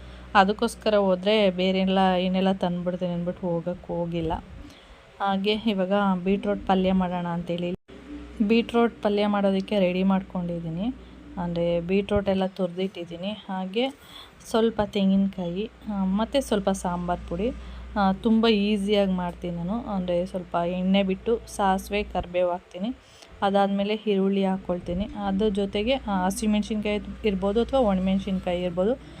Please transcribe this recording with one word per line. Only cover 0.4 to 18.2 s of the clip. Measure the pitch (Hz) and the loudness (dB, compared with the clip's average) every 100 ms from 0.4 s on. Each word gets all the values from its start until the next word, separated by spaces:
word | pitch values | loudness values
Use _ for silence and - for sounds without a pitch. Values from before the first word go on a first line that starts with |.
| 190 208 233 - 226 208 | 4 4 -2 -2 2 2
ಹೋದ್ರೆ | 196 185 190 220 202 | 4 2 2 4 4
ಬೇರೆಲ್ಲ | 180 185 190 190 190 190 180 | 2 2 2 2 4 4 4
ಏನೆಲ್ಲ | 185 185 190 | 2 2 2
ತಂದ್ಬಿಡ್ತೀನಿ | 190 180 175 175 180 180 | 2 0 -2 -2 -2 -2
ಅಂದ್ಬಿಟ್ಟು | 175 175 175 180 | -2 -4 -4 -2
ಹೋಗಕ್ಕೆ | 170 170 180 - | -2 -4 -8 -6
ಹೋಗಿಲ್ಲ. | 170 170 170 160 170 - - - - - - - - | -4 -4 -2 -2 -4 -6 -16 -18 -20 -20 -20 -20 -6
ಹಾಗೆ | 196 196 202 214 226 | -2 0 2 0 2
ಇವಾಗ | 190 185 202 196 185 | 0 2 2 2 2
ಬೀಟ್ರೋಟ್ | 180 202 208 202 - | 2 0 0 -2 2
ಪಲ್ಯ | 190 185 | 2 4
ಮಾಡೋಣ | 190 180 180 175 | 2 2 -2 -4
ಅಂತೇಳಿ | 170 170 170 175 185 - - - - - - | -4 -4 -4 -4 -6 -10 -20 -14 -14 -10 -2
ಬೀಟ್ರೋಟ್ | 202 226 233 233 233 - | 2 2 2 2 2 2
ಪಲ್ಯ | 214 208 208 | -2 2 2
ಮಾಡೋದಕ್ಕೆ | 202 196 196 196 208 | 2 2 2 0 2
ರೆಡಿ | 180 180 | 2 2
ಮಾಡ್ಕೊಂಡಿದ್ದೀನಿ. | 190 190 190 190 175 170 165 165 220 262 - - - - | 2 2 0 -6 -4 -4 -6 -4 -4 -6 -12 -20 -16 -8
ಅಂದರೆ | 175 170 170 170 | -4 -2 0 0
ಬೀಟ್ರೋಟ್ | 170 196 202 208 202 | 0 0 2 0 2
ಎಲ್ಲ | 190 190 | 0 0
ತುರಿದಿಟ್ಟಿದ್ದೀನಿ. | 190 180 175 190 175 165 170 190 | -2 -6 -4 -6 -6 -12 -10 -10
ಹಾಗೆ | 208 - 190 185 208 269 269 - - - - - | -10 -8 -8 -4 -2 -2 -4 -18 -20 -20 -20 -2
ಸ್ವಲ್ಪ | 233 226 214 208 | 2 2 2 -2
ತೆಂಗಿನಕಾಯಿ, | 202 196 196 196 190 175 180 226 - 226 | 2 4 4 2 -2 -6 -4 -6 -8 -8
ಆ, | 202 | -2
ಮತ್ತು | 190 196 226 277 | 0 0 0 0
ಸ್ವಲ್ಪ | 269 208 196 | 0 0 2
ಸಾಂಬಾರು | 190 190 175 175 175 - | 0 -2 -4 -2 -4 -4
ಪುಡಿ. | 175 226 285 - - - 214 | -4 -4 -6 -10 -14 -6 2
ಆ, | 196 190 | 2 2